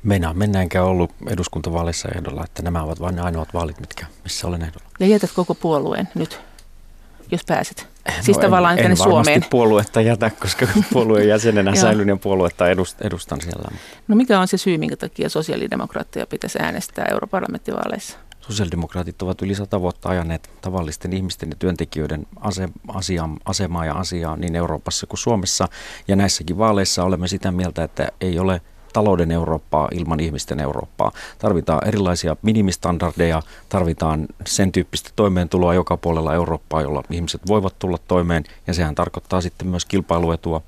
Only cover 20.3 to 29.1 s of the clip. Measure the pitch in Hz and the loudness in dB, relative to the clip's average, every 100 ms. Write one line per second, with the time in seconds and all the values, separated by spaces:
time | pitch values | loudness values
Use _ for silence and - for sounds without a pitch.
20.3 | 82 - - 95 92 80 - 92 92 95 | -6 -8 -12 -6 -4 -6 -8 -6 -4 -4
21.3 | - 76 76 92 87 82 80 73 76 73 | -6 -10 -4 -2 -2 -4 -4 -4 -6 -10
22.3 | - 107 92 92 - - 95 90 90 82 | -8 -6 -4 -6 -8 -12 -10 -4 -4 -4
23.3 | 76 - 95 92 85 80 - 92 90 82 | -8 -6 -4 -2 -2 -4 -4 -4 -4 -4
24.3 | 78 85 82 85 76 - - - - - | -4 -4 -2 -2 -2 -4 -6 -6 -4 0
25.3 | 113 90 - 92 - - - - 98 98 | 0 0 -2 -2 -4 -16 -14 0 2 2
26.3 | - 80 85 110 101 95 - 90 90 90 | 0 -4 0 2 2 0 0 0 0 -2
27.3 | 95 101 90 90 - 80 - - - 92 | -2 -2 -2 -2 -2 -6 -4 -6 -4 -4
28.3 | 85 95 90 - - - 113 104 | 0 0 0 -4 -20 -4 0 4